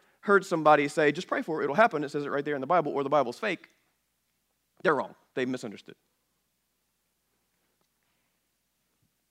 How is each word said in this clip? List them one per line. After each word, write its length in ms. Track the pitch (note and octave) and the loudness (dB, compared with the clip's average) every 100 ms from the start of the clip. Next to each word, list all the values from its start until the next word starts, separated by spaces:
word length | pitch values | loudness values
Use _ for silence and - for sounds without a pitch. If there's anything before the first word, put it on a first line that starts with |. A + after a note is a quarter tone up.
| _ _ | _ _
heard 240 | - G3 | 2 2
somebody 420 | F3+ E3 D3+ D3 C#3+ | 2 2 6 6 4
say, 240 | D#3+ D3+ | 2 2
"Just 160 | D3+ - | 0 -4
pray 160 | - | -6
for 180 | G#3+ B2 | -4 -4
it, 40 | |
it'll 100 | C3+ | -2
happen," 300 | D#3 A3+ D3+ | 2 2 0
it 60 | C#3+ | -6
says 140 | D3 | -6
it 40 | C#3+ | -6
right 160 | C#3+ | -6
there 100 | D3 | -4
in 60 | C#3+ | -4
the 60 | C3 | 0
Bible, 260 | F3+ D3 | 0 0
or 100 | C#3 | -2
the 80 | C#3 | 0
Bible's 280 | D3+ B2 - | 0 0 -4
fake, 320 | G#3+ D#3+ - _ _ _ _ _ _ _ _ _ _ _ | -6 -6 -10 _ _ _ _ _ _ _ _ _ _ _
they're 120 | F3+ | -2
wrong. 220 | C3+ G2 - _ | -2 -4 -12 _
They 120 | C#3 B2+ | -6 -4
misunderstood. 500 | B2+ A2+ F#2+ - - _ _ _ _ _ _ _ _ _ _ _ _ _ _ _ _ _ _ _ _ _ _ _ _ _ _ _ _ _ _ _ _ _ | -6 -10 -14 -20 -20 _ _ _ _ _ _ _ _ _ _ _ _ _ _ _ _ _ _ _ _ _ _ _ _ _ _ _ _ _ _ _ _ _